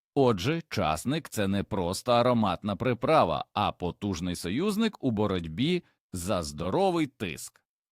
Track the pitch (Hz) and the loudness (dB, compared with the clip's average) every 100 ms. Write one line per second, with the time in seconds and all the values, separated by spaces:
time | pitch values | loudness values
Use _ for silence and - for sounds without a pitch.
0 | _ - 127 104 101 165 - - 80 78 | _ 2 4 4 0 -4 -4 -2 0 0
1 | - 156 - - 98 98 92 98 85 95 | -2 -4 -4 -2 0 0 -2 -2 -2 -2
2 | - 120 120 120 104 85 104 98 120 120 | 2 4 4 4 2 0 -4 -2 -2 -2
3 | - 156 98 73 - - 98 - 90 - | 4 4 4 2 -2 -2 0 0 -4 -4
4 | 104 82 90 85 85 110 202 202 226 - | -4 -2 -4 -4 -4 -2 -2 0 -2 -2
5 | 135 107 104 92 82 80 143 180 - _ | -2 0 0 0 -4 -2 0 0 -4 _
6 | _ 92 87 95 78 76 - 147 190 170 | _ -8 -2 -2 -2 -6 -2 0 2 0
7 | 147 - 95 67 - _ _ _ _ | -2 -4 -8 -8 -12 _ _ _ _